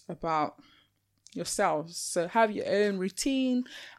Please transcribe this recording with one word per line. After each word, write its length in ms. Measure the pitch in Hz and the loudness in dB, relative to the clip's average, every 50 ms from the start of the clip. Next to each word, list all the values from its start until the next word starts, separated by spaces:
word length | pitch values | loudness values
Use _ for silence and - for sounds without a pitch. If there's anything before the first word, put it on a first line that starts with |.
| - | -6
about 480 | - 165 - - 165 156 156 147 - - - - - _ _ _ _ _ _ _ _ _ _ - - - | -12 -10 -6 -2 0 2 2 0 0 -4 -10 -20 -20 _ _ _ _ _ _ _ _ _ _ -20 -12 -8
yourselves. 600 | - 170 - - - 202 175 156 151 151 165 170 | -8 -6 -4 0 2 2 2 2 0 -2 -6 -10
So 320 | - - - - 180 165 | -10 -6 -4 -2 -2 -2
have 220 | 175 - 226 226 214 | 2 4 4 4 4
your 180 | 208 196 - | 2 -2 -2
own 300 | - 196 202 208 208 196 | 0 2 2 2 2 2
routine 680 | 185 185 196 - - - 285 269 262 262 254 247 247 247 - - - - - - | 0 -2 -4 -4 -2 0 0 2 2 2 2 2 0 0 -4 -10 -18 -18 -18 -14